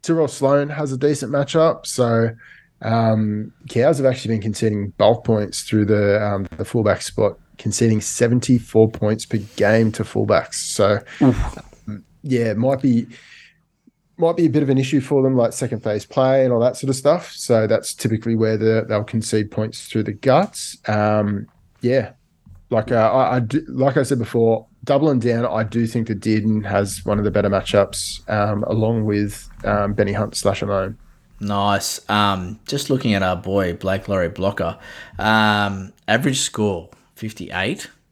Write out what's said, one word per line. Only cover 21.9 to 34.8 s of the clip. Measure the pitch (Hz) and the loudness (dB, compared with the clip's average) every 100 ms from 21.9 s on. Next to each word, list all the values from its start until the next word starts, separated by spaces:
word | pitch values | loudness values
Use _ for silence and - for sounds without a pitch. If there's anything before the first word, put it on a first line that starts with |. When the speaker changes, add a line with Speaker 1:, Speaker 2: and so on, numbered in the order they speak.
| 131 110 _ _ _ _ - _ | 0 -2 _ _ _ _ -20 _
Speaker 1:
like, | 113 107 | -2 2
uh, | 120 110 | 2 4
I, | 131 131 127 | 4 2 0
I | |
do, | 110 143 160 | 0 -4 -4
like | 127 135 135 | 0 2 2
I | |
said | 127 131 | 0 0
before, | 110 120 113 113 - _ | 0 2 2 2 -2 _
doubling | - 143 156 131 | 0 2 4 2
down, | 117 117 120 | 2 0 0
I | 107 | -2
do | 110 120 113 | -2 -2 0
think | 120 110 | -2 -4
that | 104 | -4
Dearden | 110 107 107 107 | 0 0 2 -2
has | 98 98 98 - | 0 0 0 -4
one | - 104 | -2 0
of | |
the | 104 | 2
better | 101 98 | 2 2
matchups, | 95 - 104 98 - - - - | 0 2 2 2 -2 -10 -12 -4
um, | 107 104 104 | -2 0 -2
along | 110 107 110 117 | -2 0 0 0
with, | 107 104 104 110 - - | 0 0 -2 -6 -16 -8
um, | 110 104 101 | -2 0 0
Benny | 104 107 | 0 0
Hunt | 101 104 - | 0 -4 -2
slash | 101 98 | -2 -2
Amon. | 101 98 95 107 - _ _ - | -2 -2 -4 -10 -20 _ _ -10
Speaker 2:
Nice. | 101 101 101 101 - - - | -4 0 0 0 -2 -10 -2
Um, | 104 104 95 90 - - | 0 2 -2 -6 -12 -8
just | 139 - | -8 -2
looking | 131 117 | -2 0
at | 98 | 0
our | 95 90 | 0 -2
boy, | 92 101 92 | -2 -2 0
Blake | 82 95 95 - | -2 -4 -4 -2
Lawrie | 98 85 | -2 -2
Blocker. | - 95 - 82 - | -2 -4 -2 -6 -6